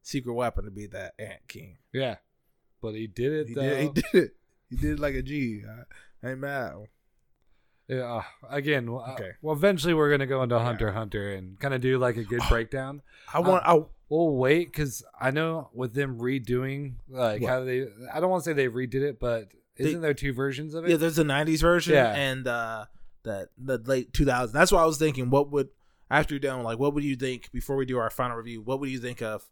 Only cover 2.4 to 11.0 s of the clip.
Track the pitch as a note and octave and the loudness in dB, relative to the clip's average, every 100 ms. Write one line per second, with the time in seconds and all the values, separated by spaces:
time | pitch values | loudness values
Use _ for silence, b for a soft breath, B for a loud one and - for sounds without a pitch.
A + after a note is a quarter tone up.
2.4 | _ _ _ _ A2+ G#2+ A2 G2 C3 D#3 | _ _ _ _ -10 -8 -8 -2 -2 0
3.4 | A#2 A#2+ C3+ C#3 D3+ C#3+ - F#3 D3+ _ | -4 -4 -2 0 0 0 4 4 4 _
4.4 | _ _ _ B2 D3 D3 D3 C3+ B2+ D3 | _ _ _ -2 -2 0 -2 -2 -4 -4
5.4 | B2 G#2 A2 A2+ B2+ - - - B2 C3 | -4 -4 -12 -18 -20 -20 -20 -12 -10 -8
6.4 | C#3 C#3 A2 E2 G#2+ _ _ _ _ _ | -6 -4 -6 -10 -20 _ _ _ _ _
7.4 | _ _ _ _ - B2+ B2 A2+ B B | _ _ _ _ -8 -6 -4 -6 B B
8.4 | A#2 C#3+ C#3 C#3+ A#2 A#2 A#2 B2+ F#2+ - | -6 -4 0 0 0 -8 -8 -10 -12 -8
9.4 | D#3 D3 G3 F#3 D#3+ D#3+ D3 C#3+ C3+ C3 | -4 4 4 4 2 4 6 4 2 0
10.4 | B2+ A#2+ A#2+ A2 G#2+ G2+ | 2 2 2 0 0 -2